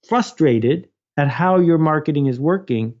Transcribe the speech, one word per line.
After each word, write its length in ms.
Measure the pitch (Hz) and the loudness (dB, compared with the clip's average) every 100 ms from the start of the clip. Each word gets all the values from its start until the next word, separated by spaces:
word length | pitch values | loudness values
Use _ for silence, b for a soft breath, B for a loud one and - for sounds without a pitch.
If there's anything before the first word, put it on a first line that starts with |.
| _ | _
frustrated 800 | 240 226 - 156 113 117 143 - _ _ - | -2 -2 0 0 2 0 -2 -6 _ _ -2
at 100 | 143 | -2
how 320 | 123 180 185 | 0 0 2
your 200 | 175 165 | 2 2
marketing 480 | 156 156 151 147 139 | 2 0 -2 -2 -2
is 120 | 123 | -2
working 540 | 147 190 190 117 113 117 | -2 -2 -2 -4 -4 -10